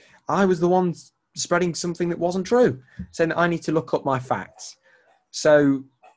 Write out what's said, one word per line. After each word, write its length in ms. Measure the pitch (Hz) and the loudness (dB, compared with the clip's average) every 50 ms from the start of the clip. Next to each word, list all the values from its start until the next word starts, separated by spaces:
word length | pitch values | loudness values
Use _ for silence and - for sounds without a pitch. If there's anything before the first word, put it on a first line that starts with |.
| _ _ _ _ _ | _ _ _ _ _
I 180 | - 147 180 202 | -4 0 2 2
was 140 | 185 185 160 | 2 2 2
the 80 | 175 | 2
one 260 | 175 180 185 185 175 160 - - - _ _ _ _ _ | 2 2 2 2 0 -2 -6 -10 -20 _ _ _ _ _
spreading 400 | - - - 175 175 180 175 156 | -10 -4 -2 0 0 0 -2 -4
something 340 | - - 175 170 - 175 170 | -4 -6 -6 -6 -4 -4 -4
that 100 | 170 - | -2 -2
wasn't 280 | 170 175 185 190 180 | -4 -2 -2 -4 -2
true, 340 | - 240 247 247 180 - - - _ _ - - - | 0 2 4 4 2 0 -2 -10 _ _ -16 -16 -10
saying 180 | - - 165 165 | -4 -2 -2 0
that 80 | - | 0
I 100 | 165 170 | 0 0
need 140 | 170 170 160 - | 0 0 -2 -4
to 80 | - | -2
look 220 | 156 160 156 - - | -2 -2 -2 -2 -4
up 100 | 143 - | -2 -2
my 160 | 139 131 131 | -2 -2 -2
facts. 580 | 127 - 120 98 90 - _ - - - - _ _ _ _ _ _ _ _ _ _ _ | -2 -4 -4 -6 -6 -10 _ -20 -20 -20 -20 _ _ _ _ _ _ _ _ _ _ _
So 540 | - - - 156 151 147 147 139 139 131 135 - _ _ - - _ | -10 -2 2 4 6 6 6 4 2 0 -4 -10 _ _ -20 -20 _